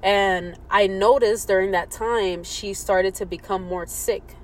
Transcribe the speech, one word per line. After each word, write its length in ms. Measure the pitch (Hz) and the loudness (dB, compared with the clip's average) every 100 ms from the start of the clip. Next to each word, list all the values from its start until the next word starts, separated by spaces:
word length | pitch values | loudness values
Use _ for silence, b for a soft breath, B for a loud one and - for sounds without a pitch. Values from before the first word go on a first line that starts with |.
And 560 | 185 202 196 185 175 170 - | 2 2 2 0 -2 -14 -2
I 160 | 196 202 | 2 2
noticed 600 | 190 202 269 233 220 - | 4 4 6 4 0 2
during 240 | 190 190 | 2 2
that 180 | 185 170 | 0 -2
time, 540 | - 220 233 190 175 | -6 -2 0 -2 -4
she 320 | 175 - 208 196 | -8 -10 -8 -10
started 400 | - 190 190 190 | 0 2 2 -2
to 100 | 190 | -8
become 380 | 175 - 190 | -10 -6 -6
more 240 | 180 180 170 | -4 -8 -8
sick. 480 | - - 196 - - | -8 -4 -4 -6 -20